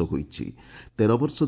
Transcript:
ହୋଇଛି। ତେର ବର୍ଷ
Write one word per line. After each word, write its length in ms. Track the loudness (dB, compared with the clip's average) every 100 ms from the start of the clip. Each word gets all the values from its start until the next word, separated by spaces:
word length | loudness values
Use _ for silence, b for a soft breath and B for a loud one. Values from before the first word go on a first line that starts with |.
| -2
ହୋଇଛି। 400 | -2 -6 -8 -10 -12 B B B
ତେର 180 | 0 4 4
ବର୍ଷ 200 | 2 0